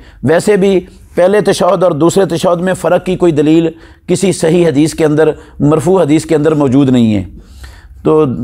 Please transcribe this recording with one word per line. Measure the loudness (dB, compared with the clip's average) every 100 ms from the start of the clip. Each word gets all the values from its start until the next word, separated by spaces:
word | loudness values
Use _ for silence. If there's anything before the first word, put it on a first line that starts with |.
| -20 -8
वैसे | -2 0 0 0
भी | 2 0 -4 -12 -8 -2
पहले | 0 2
तशहुद | 0 0 0 0
और | 0
दूसरे | 0 0 0 0
तशहुद | -2 -2 -2
में | -2
फ़र्क | -4 -2 -2
की | -2 -2
कोई | 0
दलील | 2 2 2 0 -6 -16 -16 -6
किसी | -2 -2
सही | -2 0 2
हदीस | 2 2 0
के | 0
अंदर, | -2 2 0 -2 -10 -4
मरफू | 0 0 0 0
हदीस | 2 0 0
के | -2
अंदर | 0
मौजूद | 0 2 2 2
नहीं | 2 2
है। | 0 -6 -14 -20 -20 -20 -20 -20 -8 0
तो | 0 0 -4